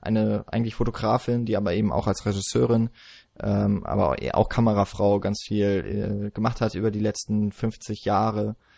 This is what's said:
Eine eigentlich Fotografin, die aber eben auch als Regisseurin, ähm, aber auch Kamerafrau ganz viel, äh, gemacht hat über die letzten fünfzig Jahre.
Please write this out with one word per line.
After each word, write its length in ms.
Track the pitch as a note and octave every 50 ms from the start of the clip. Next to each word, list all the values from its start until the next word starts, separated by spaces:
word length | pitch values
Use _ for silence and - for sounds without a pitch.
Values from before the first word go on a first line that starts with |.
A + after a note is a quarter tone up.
Eine 420 | - - A2+ A2 G#2+ G#2+ G#2+ G#2 -
eigentlich 280 | - - A#2 A#2 A2+ -
Fotografin, 680 | - A#2 A2+ G#2+ - - G#2+ A#2+ B2 - - A#2+ A#2+ A#2+
die 120 | A2 A2
aber 160 | G#2 G#2 F#2+ F2
eben 180 | G#2 A2 G2+
auch 160 | - F#2+ -
als 180 | G#2+ F#2+ - -
Regisseurin, 640 | G#2 G2+ G2 F#2+ - - A#2+ B2 A#2 A#2 A2+ A2+ A2+ - - - - - - - _ _ -
ähm, 460 | - G#2 G2+ G2+ G2+ G2+ G2+ G2 -
aber 320 | - - G2+ F#2+ D2 C2+ - - B1 -
auch 160 | - A2 -
Kamerafrau 680 | - - A#2 A2+ G#2+ G2+ F#2+ - - - G#2 G2+ G2+ G2+
ganz 240 | G2 G2 G2+ - -
viel, 840 | - G#2+ G#2 G2+ G2+ G2 F#2+ - - G2+ G#2 G#2 - G#2 G2+ G#2
äh, 40 | G#2
gemacht 300 | - - A2 A#2 A#2+ -
hat 140 | A#2+ A2 -
über 160 | F#2+ G#2+ A2
die 80 | G#2 G#2+
letzten 520 | G#2+ G#2+ G#2 - - - G#2+ G#2+ G#2 G#2
fünfzig 520 | - - - A2 - - - - G#2+ - -
Jahre. 520 | G#2+ G#2 G2 G#2+ A2 G#2 G#2 G#2 G#2+ A2+ - _ _ _